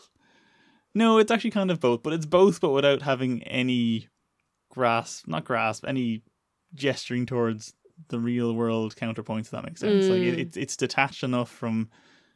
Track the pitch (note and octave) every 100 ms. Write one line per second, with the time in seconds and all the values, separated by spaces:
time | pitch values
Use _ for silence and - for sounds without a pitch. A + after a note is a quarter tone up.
0 | _ _ _ _ _ _ _ _ _ G3+
1 | A3+ A3 A3 A3+ A#3 G3+ F#3+ E3+ B2 A#2+
2 | D3+ E3 D3+ F3+ G3 E3+ E3 C3+ C#3+ C3+
3 | C#3 B2+ B2+ A#2+ - B2+ B2+ B2 A#2 A2+
4 | - _ _ _ _ _ _ B2+ A#2+ A#2
5 | - - - D#3 - A#2 A2 A2 - C3+
6 | A#2+ A2 - _ _ _ _ D3 C#3 B2+
7 | - B2 B2 B2 A#2 G#2+ - _ _ -
8 | D#3 A#2+ A#2+ A#2+ A#2 A2+ A#2 A2+ A2 -
9 | A#2 A2 G#2 A2 A2 A#2 - E3 G#3+ G3+
10 | F#3+ F#3 F3+ E3+ E3+ - C3+ - B2+ -
11 | C3 - B2+ B2 A#2+ - A#2 A2 A2+ _
12 | _ _ _